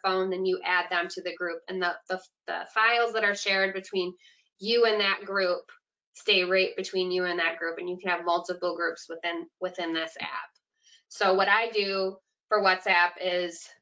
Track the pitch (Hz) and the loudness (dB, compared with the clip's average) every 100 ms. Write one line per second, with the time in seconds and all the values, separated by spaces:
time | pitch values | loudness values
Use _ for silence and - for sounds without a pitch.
0 | 190 185 185 185 185 185 - 180 175 180 | 0 0 0 0 0 0 0 0 0 -2
1 | 180 - 175 170 175 165 - 190 175 175 | -4 -6 -8 -6 -6 -6 -8 -2 -2 -2
2 | - 185 - _ - 170 - 220 220 240 | -6 -8 -8 _ -8 -8 -4 2 4 4
3 | 233 220 208 202 202 190 190 190 190 196 | 2 2 0 0 0 2 2 -2 -4 -2
4 | 180 185 _ _ _ _ 202 233 226 214 | -2 -4 _ _ _ _ 0 4 4 4
5 | 196 196 202 196 180 175 - - _ _ | 2 0 -2 0 0 0 -6 -20 _ _
6 | _ - - 196 180 190 185 - 190 190 | _ -6 0 2 4 4 2 -2 -4 -2
7 | 180 180 180 175 165 165 165 165 180 180 | 0 0 0 0 -2 -2 -6 -6 -8 -6
8 | 190 175 170 175 175 180 180 165 170 165 | -4 -2 0 0 -2 -4 -4 -2 -4 -6
9 | - 165 175 170 170 - 180 175 170 165 | -12 -8 -6 -6 -8 -8 -8 -6 -4 -4
10 | 160 - 165 135 - _ _ _ _ _ | -6 -8 -10 -10 -12 _ _ _ _ _
11 | - - 196 190 196 208 233 214 196 196 | -12 0 4 4 4 4 2 0 -2 0
12 | 190 196 _ _ - 214 196 185 - 180 | -2 -6 _ _ -2 2 4 2 2 4
13 | 175 - 185 180 175 170 - - | 4 0 -2 -2 -2 -6 -18 -20